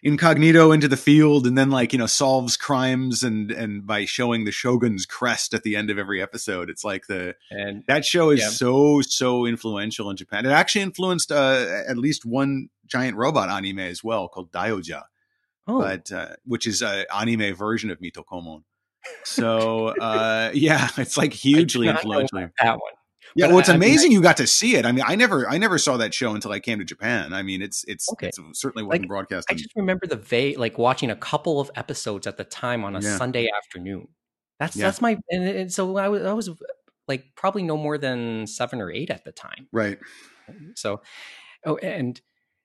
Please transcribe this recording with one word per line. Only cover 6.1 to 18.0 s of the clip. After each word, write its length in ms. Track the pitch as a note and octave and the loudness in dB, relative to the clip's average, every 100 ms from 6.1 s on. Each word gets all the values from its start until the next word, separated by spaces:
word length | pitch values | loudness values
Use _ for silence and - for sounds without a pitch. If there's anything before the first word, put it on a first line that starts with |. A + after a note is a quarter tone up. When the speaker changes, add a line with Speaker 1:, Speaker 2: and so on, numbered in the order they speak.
| F#2+ | -6
Speaker 1:
episode. 480 | G2 - - F#2 F2 | -6 -8 -8 -6 -8
It's 160 | D#2 | -10
like 220 | G#2+ F#2+ - | -8 -8 -8
the, 280 | F#2 F2+ - _ | -8 -8 -12 _
Speaker 2:
And 320 | G2+ G2+ G#2 - | -10 -10 -8 -2
Speaker 1:
that 160 | D3 | -2
show 240 | - F3 D#3 | 0 2 4
is 120 | C3+ | 4
Speaker 2:
yeah. 100 | G#2+ | 2
Speaker 1:
so, 500 | A2+ B2 C3+ D3 C#3+ | 0 2 4 6 4
so 460 | C3+ - B2+ B2 A#2+ | 2 -2 0 0 0
influential 640 | A2+ A2+ G2+ G#2+ A2+ G2+ | -2 -6 -6 -6 -6 -8
in 80 | G2 | -10
Japan. 260 | - G#2 | -8 -4
It 60 | C3 | 2
actually 320 | D3+ F#3 G#3 | 4 4 0
influenced, 500 | F#3+ - F#3 F3 - | -2 -4 -2 -2 0
uh, 480 | D3 C3+ C3 G2 G2 - | 2 2 2 0 -4 -6
at 80 | A#2+ | -2
least 300 | C#3+ - A#2 | -2 -2 -4
one 420 | C3 C#3 C3+ - _ - | -2 -2 -4 -8 _ -8
giant 300 | B2+ B2+ G#2 | -4 -4 0
robot 320 | C3+ C#3+ F#2 | 0 0 0
anime 300 | G2 F#2+ G2 | -4 -6 -6
as 260 | F2+ F2+ | -8 -8
well 240 | A2+ A2 F2 | -4 -4 -4
called 240 | F#2 F2 | -12 -10
Daioja, 520 | F2+ G#2+ G2+ E2 C#2+ - _ _ _ _ _ G3 | -6 -4 -4 -8 -14 -16 _ _ _ _ _ -4
Speaker 2:
Oh. 140 | B3 | -2
Speaker 1:
but, 320 | F#2+ F#2+ - | -2 -4 -8
uh, 240 | F#2 D#2+ E2 | -12 -12 -14
which 220 | B2+ A#2 A2+ | -8 -6 -4
is 160 | F#2+ | -2
a 240 | A2+ G2 - | -2 -4 -4
anime 400 | G2+ A2+ A2+ G2+ | -4 -2 -2 -2
version 340 | F2+ G#2+ A2+ A2 | -4 -4 -4 -4
of 100 | E2+ | -10